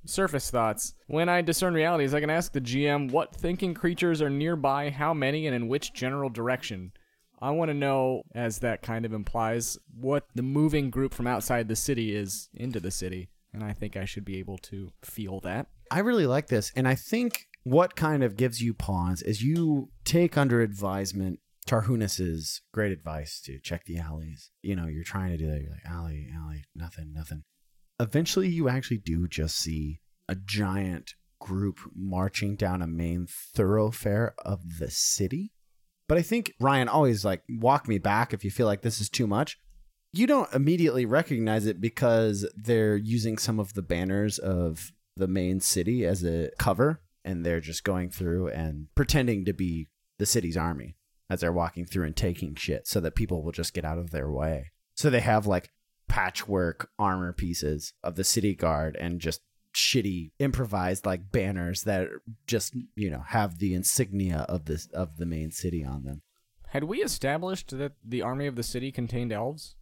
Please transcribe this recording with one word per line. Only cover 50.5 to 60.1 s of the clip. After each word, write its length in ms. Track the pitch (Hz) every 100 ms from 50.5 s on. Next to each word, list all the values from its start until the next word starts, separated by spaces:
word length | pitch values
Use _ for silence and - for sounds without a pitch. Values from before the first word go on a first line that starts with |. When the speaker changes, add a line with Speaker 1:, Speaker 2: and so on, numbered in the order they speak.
| 80
Speaker 2:
army 400 | 82 76 58 - _ _ _
as 100 | 90
they're 120 | 85
walking 340 | 87 82 - 85
through 200 | 98 78
and 100 | 80
taking 400 | 92 87 78 73
shit 320 | - 78 -
so 100 | 104
that 160 | 82
people 300 | - 107 85
will 80 | 78
just 220 | 82 85
get 100 | -
out 140 | 78 82
of 120 | 85
their 180 | 80 69
way. 440 | 69 78 76 67 _ _ -
So 120 | 151
they 120 | 123
have, 260 | 113 110 104
like, 240 | 92 - _ _ _ -
patchwork 840 | - 92 - - 98 87 - - -
armor 340 | 101 92 90
pieces 600 | 87 92 85 73 76 - _
of 140 | - 82
the 80 |
city 300 | 95 - 101
guard 420 | 92 87 76 78 -
and 200 | 85 85
just 200 | 80 - _ _ _
shitty 580 | - - 131 101